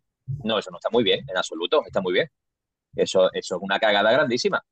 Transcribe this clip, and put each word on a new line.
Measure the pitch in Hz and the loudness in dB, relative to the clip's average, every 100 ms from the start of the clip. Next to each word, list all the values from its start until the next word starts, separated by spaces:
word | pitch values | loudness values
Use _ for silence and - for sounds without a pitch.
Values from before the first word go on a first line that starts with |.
| _ _ - 143 | _ _ -12 -6
No, | 113 107 | -2 -2
eso | 92 | -4
no | 87 | -8
está | 101 | 0
muy | 113 | 2
bien, | 98 95 - | 2 0 -2
en | 92 | -4
absoluto, | - 82 87 156 - | -4 -6 0 0 0
está | 104 | -4
muy | 92 | 0
bien. | 95 160 _ _ _ _ _ _ - | 0 -2 _ _ _ _ _ _ -2
Eso, | 87 95 92 | 2 4 2
eso | 92 - 90 | 0 -6 -8
es | |
una | 95 98 | -2 0
cagada | 107 101 107 | 2 4 4
grandísima. | 131 202 120 202 147 - | 4 2 0 0 -2 -6